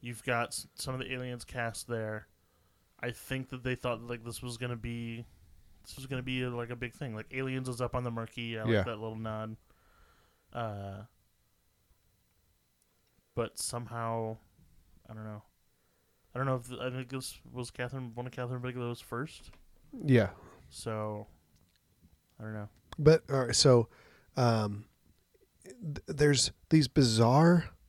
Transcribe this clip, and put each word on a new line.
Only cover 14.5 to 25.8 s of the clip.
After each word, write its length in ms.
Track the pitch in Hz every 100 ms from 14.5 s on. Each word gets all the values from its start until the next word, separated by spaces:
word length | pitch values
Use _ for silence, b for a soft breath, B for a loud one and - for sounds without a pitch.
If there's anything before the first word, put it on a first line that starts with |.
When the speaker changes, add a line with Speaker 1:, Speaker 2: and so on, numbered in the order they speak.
| _ - - _ - -
Speaker 1:
I 60 |
don't 100 | 110
know. 180 | 110 107 - _ _ _ _ _ _ _ _
I 40 | 120
don't 80 | 135
know 100 | 131
if 120 | 120
th-, 120 | 127
I 100 | 127
think 180 | 127 127
this 300 | 135 131 - -
was 180 | 120 120
Catherine, 420 | - 120 135 127
one 120 | 113 123
of 60 |
Catherine 300 | - 123 127
Bigelow's 380 | 123 123 120 120
first. 500 | - 120 151 - - - - - - 269
Speaker 2:
Yeah. 260 | 160 123 98 B B B B
Speaker 1:
So, 560 | - - 110 107 104 107 - _ _ _ _ _ _ _ _ _ _
I 40 |
don't 100 | 110
know. 140 | 107 104 _ _ -
Speaker 2:
But, 240 | 147 156 -
all 140 | 135 123
right, 100 | 117
so, 320 | 147 123 113 b b b b -
um, 500 | 123 113 104 104 110 _ _ _ _ _ _ _
th-, 400 | - 247